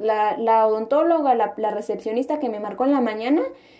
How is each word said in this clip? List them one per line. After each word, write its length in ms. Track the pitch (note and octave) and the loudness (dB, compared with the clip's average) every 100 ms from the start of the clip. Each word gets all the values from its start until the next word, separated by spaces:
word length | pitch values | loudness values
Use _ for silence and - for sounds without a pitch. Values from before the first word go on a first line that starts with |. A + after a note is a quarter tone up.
la, 340 | A3 G#3+ G#3+ - | -2 0 0 0
la 300 | A3+ A3 A3 | 2 4 4
odontóloga, 680 | A3 A3 C#4+ E4+ E4 C#4 | 2 0 2 4 2 2
la, 200 | A#3 G3+ - | 2 0 -2
la 160 | G#3+ | -4
recepcionista 680 | G#3 - G#3 A3+ A3+ C4+ D4+ | -4 -6 -6 -4 -4 -2 -4
que 100 | B3+ | -4
me 100 | G#3+ | -6
marcó 240 | G#3+ G3 | -8 -2
en 80 | C4 | 0
la 80 | C#4+ | 2
mañana, 420 | A#3 G#3+ A#3+ D#4 C5 - - | 0 -2 0 0 0 -8 -20